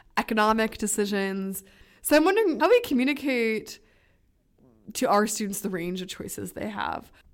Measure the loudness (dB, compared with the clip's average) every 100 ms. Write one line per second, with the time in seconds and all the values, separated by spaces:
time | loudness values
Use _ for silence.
0 | _ -6 -2 2 4 4 0 -2 -4 -2
1 | -2 0 -2 -4 -6 -10 -14 -20 -20 _
2 | 2 4 4 4 2 2 4 4 4 0
3 | 2 0 -2 0 0 -2 -6 -18 _ _
4 | _ _ _ _ _ _ _ _ -12 -2
5 | 4 4 4 -2 -4 -6 -6 -4 -4 -6
6 | -8 -10 -10 -10 -10 -8 -8 -6 -6 -6
7 | -12 -20 -20